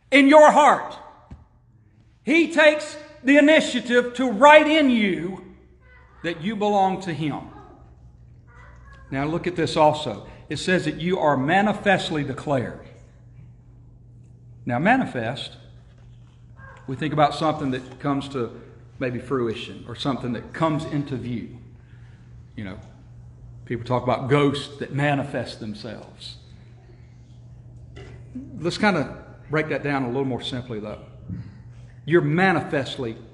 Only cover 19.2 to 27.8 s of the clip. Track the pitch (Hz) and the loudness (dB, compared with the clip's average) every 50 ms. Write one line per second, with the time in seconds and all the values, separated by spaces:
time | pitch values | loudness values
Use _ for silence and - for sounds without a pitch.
19.2 | - - 143 131 120 113 107 - - - - - - - 117 - - 143 135 131 | -6 -4 -4 -2 -2 -2 -4 -6 -10 -12 -14 -16 -16 -14 -12 -8 -6 -4 -4 -4
20.2 | - 123 120 107 - - - - 160 160 151 143 - - - 147 139 - 143 120 | -4 -6 -6 -8 -8 -10 -6 -2 -2 -2 -2 -2 -4 -6 -6 -6 -6 -6 -6 -8
21.2 | 110 120 123 110 92 - - - - - - - - - - - - - - - | -8 -8 -8 -8 -8 -10 -14 -18 -20 -20 -20 -20 -20 -20 -20 -20 -20 -20 -20 -20
22.2 | - - - - - - - - 107 95 92 - - - - - - - - - | -20 -20 -20 -20 -20 -20 -16 -14 -12 -12 -12 -14 -16 -20 -20 -20 -20 -20 -20 -20
23.2 | - - - - - - - - - - 123 117 117 - 127 123 - 123 117 - | -20 -20 -20 -20 -20 -20 -20 -16 -12 -8 -8 -8 -4 -2 -2 -2 0 0 -2 -2
24.2 | - 123 139 143 147 143 139 - - - - - 123 - - 135 143 147 143 139 | 0 0 2 2 2 2 0 -2 -6 -10 -12 -12 -12 -8 -6 -2 -2 0 0 -2
25.2 | 123 - - 131 113 - - - 123 107 104 - - 117 104 - - - - - | -4 -4 -6 -8 -8 -8 -10 -12 -12 -12 -12 -12 -12 -14 -14 -16 -16 -20 -20 -20
26.2 | - - - - - - - - - - - - - - - - - - - - | -20 -20 -20 -20 -20 -20 -20 -20 -20 -20 -20 -20 -20 -20 -20 -20 -20 -20 -20 -20
27.2 | - - - - - - - - - - - - | -20 -20 -20 -20 -20 -20 -20 -20 -20 -20 -20 -20